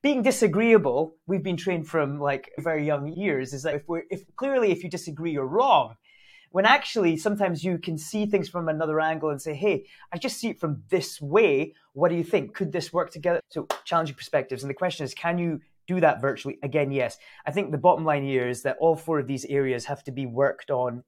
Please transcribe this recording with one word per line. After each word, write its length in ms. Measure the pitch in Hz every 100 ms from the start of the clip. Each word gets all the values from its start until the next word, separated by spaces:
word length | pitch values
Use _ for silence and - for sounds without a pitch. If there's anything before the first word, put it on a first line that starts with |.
being 180 | 277 269
disagreeable, 920 | 233 262 214 170 233 220 143 123 160 _ -
we've 160 | 185
been 160 | 151 170
trained 300 | 190 175 156
from, 320 | 165 139 143
like, 320 | 143 139 - -
very 260 | 156 156 147
young 220 | 143 143
years, 440 | 170 196 139 131
is 100 | 135
that 100 | 151
if 140 | 147 -
we're, 160 | 170 -
if, 120 | 190 - -
clearly 360 | 269 269 214
if 120 | 175
you 80 | 175
disagree, 400 | 170 - 147 165
you're 160 | 143 131
wrong. 480 | 185 269 175 117 113 _ _ - - _
When 140 | 180 208
actually, 520 | 285 - 226 175 156
sometimes 460 | 208 208 196 156
you 140 | 170 170
can 200 | 175 160
see 280 | - 208 208
things 220 | 202 -
from 220 | 180 165
another 320 | 156 160 156
angle 280 | 160 160 151
and 100 | 143
say, 140 | 160 143
"Hey, 300 | 202 160 - - -
I 40 | 175
just 180 | 262 -
see 120 | 233
it 100 | -
from 240 | 160 131 -
this 300 | 185 - -
way. 540 | 143 185 208 139 160 - _
What 160 | 135 165
do 60 | 170
you 80 |
think? 300 | 170 202 131
Could 180 | - 180
this 220 | 170 -
work 160 | 175 -
together?" 300 | 160 170 175 -
So 180 | - - - -
challenging 300 | 170 160 131
perspectives. 460 | - 147 - 127
And 60 | 139
the 60 | 139
question 280 | 185 -
is, 100 | 139 -
can 220 | 170 175
you 220 | 170 151 _ _ -
do 120 | 185
that 220 | 160 113
virtually? 360 | 135 135 139 -
Again, 280 | 143 151 143
yes. 260 | 139 120 - - - -
I 60 |
think 200 | 151 202
the 60 | 147
bottom 280 | 180 160 160
line 180 | 147
here 240 | 139 131 123
is 140 | 120
that 140 | 135 123
all 160 | 165 156
four 220 | 165 156
of 80 | 127
these 180 | 135 -
areas 400 | 139 135 123 113
have 180 | 143
to 80 | -
be 140 | 127 131
worked 440 | 117 139 - -
on 340 | 131 127 120